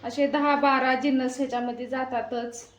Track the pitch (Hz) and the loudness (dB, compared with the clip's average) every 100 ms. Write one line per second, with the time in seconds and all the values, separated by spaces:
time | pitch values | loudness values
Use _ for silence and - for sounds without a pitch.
0 | 233 269 277 294 294 285 285 269 262 262 | -8 0 2 2 2 4 4 4 2 2
1 | 285 262 254 254 262 240 240 233 247 262 | 2 2 0 -2 -2 -2 -4 -6 -6 -4
2 | 254 247 220 240 240 - - | -2 -4 -4 -6 -6 -10 -20